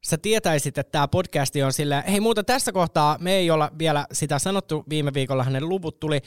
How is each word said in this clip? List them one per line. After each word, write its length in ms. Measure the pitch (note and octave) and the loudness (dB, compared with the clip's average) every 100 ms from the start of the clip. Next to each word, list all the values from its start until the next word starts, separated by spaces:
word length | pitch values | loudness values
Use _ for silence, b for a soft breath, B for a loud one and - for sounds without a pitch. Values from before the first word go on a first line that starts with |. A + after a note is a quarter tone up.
| - | -2
sä 120 | D#3 | -2
tietäisit, 600 | G3+ A3 G3 D#3 C#3+ C#3 | 0 0 2 0 0 -4
että 140 | C#3 | -4
tää 160 | D#3 C#3+ | 0 2
podcasti 560 | F3+ F3+ D3+ C3+ C#3+ | 2 0 -2 -2 0
on 100 | C3+ | 0
silleen, 300 | C3 D3 C#3+ C#3 | 0 -2 -2 0
hei, 120 | G3+ | 0
muuten 260 | A3 A3+ G3+ | 2 0 0
tässä 260 | B3+ B3+ | 0 0
kohtaa 460 | F#3+ E3 - D3 D3+ | 0 0 2 2 2
me 140 | E3+ | 0
ei 180 | F#3+ F3 | 2 2
olla 200 | D#3+ D3+ D#3 | 2 0 0
vielä 260 | D#3+ D3 C#3+ | 0 0 -2
sitä 280 | C#3 D3+ D3 | -4 -2 0
sanottu, 440 | F#3 G3 F#3+ D#3 - | 0 -2 -2 -6 -4
viime 240 | D#3 C#3+ | -2 0
viikollahan 400 | C#3 C3 C3+ B2+ | -2 -2 0 0
ne 80 | C3 | -2
luvut 380 | D#3 F#3+ E3 D3+ | -2 -4 -4 -6
tuli, 220 | D#3 D3 | -2 -2